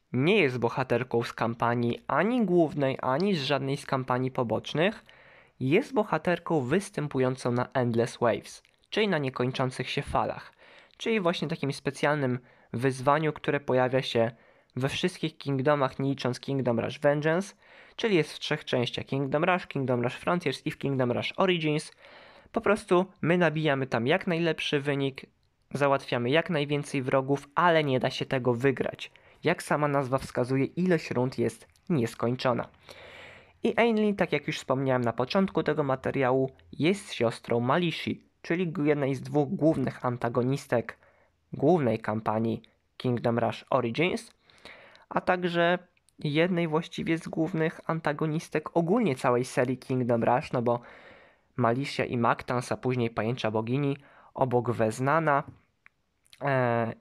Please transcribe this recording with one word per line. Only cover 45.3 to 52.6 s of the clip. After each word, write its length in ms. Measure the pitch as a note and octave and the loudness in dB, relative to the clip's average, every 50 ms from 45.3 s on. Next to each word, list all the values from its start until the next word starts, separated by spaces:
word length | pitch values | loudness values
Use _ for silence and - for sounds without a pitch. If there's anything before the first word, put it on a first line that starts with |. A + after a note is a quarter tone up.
| F#3 F3+ F3+ F3 E3+ E3+ E3+ E3+ F3+ F3 F3 _ _ _ _ _ _ - | 0 0 0 0 2 2 4 4 2 0 -4 _ _ _ _ _ _ -8
jednej 480 | - D3+ C#3 D#3 E3+ F#3 F#3 E3+ E3+ | -6 -2 2 2 2 2 2 0 0
właściwie 500 | D#3+ D3+ E3 E3 - - - - E3 E3 | 0 0 -2 -2 -4 -8 -6 -2 -2 -2
z 100 | E3 - | -2 -4
głównych 540 | - - D#3+ D#3+ D#3 - D#3+ D#3+ D#3+ - - - | -6 -4 -2 -2 0 0 0 0 -2 -2 -4 -6
antagonistek 920 | - E3 D#3+ - D3+ D3 D3+ D#3+ D#3+ D3+ D#3+ - - - D3+ - - - | -4 -4 -2 -2 -2 -2 -2 -2 -2 -2 -4 -4 -4 -4 -4 -4 -2 0
ogólnie 380 | E3+ E3+ D#3+ G3+ B3+ A3+ D#3+ B2+ | 0 2 2 2 2 2 2 0
całej 300 | - - B2+ B2 A#2+ B2+ | 0 2 2 2 2 0
serii 320 | - - C#3+ B2+ B2+ B2+ | 0 0 0 0 0 -2
Kingdom 460 | B2+ - - C3 B2+ B2 A#2 A#2+ A#2 A2 | -4 -4 -2 -2 0 2 2 2 2 4
Rush, 280 | A#2 A#2+ C3+ D#3 - | 4 2 2 0 -2
no 100 | - B2+ | -4 -2
bo 180 | A2+ A#2+ A#2+ A#2+ - - - - - - - - - - _ _ _ _ _ | 0 0 0 -2 -4 -10 -20 -20 -20 -20 -20 -20 -20 -20 _ _ _ _ _
Malicia 500 | - A#2 A2+ A#2+ C3 C#3+ D3 - - A2 | 0 2 2 2 0 -2 -4 -4 -4 -2
i 120 | - B2+ | -2 0
Mactans, 540 | A#2+ A#2 A#2 C3+ - - - B2+ B2 | 2 2 2 2 0 -2 -4 -4 -4